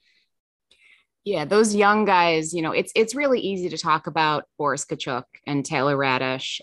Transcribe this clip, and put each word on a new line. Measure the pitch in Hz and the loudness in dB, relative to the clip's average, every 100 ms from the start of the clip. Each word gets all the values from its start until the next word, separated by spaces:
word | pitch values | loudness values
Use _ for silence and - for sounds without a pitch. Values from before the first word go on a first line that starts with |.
| _ _ _ _ _ _ _ _ _ _ _ _ | _ _ _ _ _ _ _ _ _ _ _ _
Yeah, | 202 180 | -6 -4
those | 143 208 226 | 0 2 4
young | 208 202 214 | 4 4 4
guys, | 208 185 170 160 160 | 4 4 4 2 0
you | 175 | -4
know, | 160 | -2
it's, | 104 180 | -2 0
it's | 226 226 262 | 0 0 0
really | 285 247 | 0 0
easy | 190 190 180 | 0 -4 -4
to | 156 | -4
talk | 165 156 165 | 0 0 0
about | 160 156 147 - - | -2 0 0 -4 -4
Boris | 143 135 | -2 -2
Tkachuk | - - - 123 - - - | -4 -8 -6 -6 -8 -14 -6
and | 143 | -4
Taylor | 131 151 139 139 | -2 0 0 0
Raddysh | 135 127 131 131 - - | 0 0 -2 -4 -6 -10